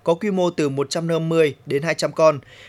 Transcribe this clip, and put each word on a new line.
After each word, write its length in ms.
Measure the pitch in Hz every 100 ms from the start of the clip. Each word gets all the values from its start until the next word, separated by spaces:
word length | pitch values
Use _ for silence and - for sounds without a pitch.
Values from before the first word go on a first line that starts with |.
có 100 | -
quy 160 | 170 214
mô 200 | 185 175
từ 180 | 170 147
một 220 | 135 139
trăm 160 | 170 165
năm 220 | 165 165
mươi 260 | 165 151 - 139
đến 160 | 139
hai 120 | 160
trăm 180 | 160 151
con. 260 | - 160 143 - -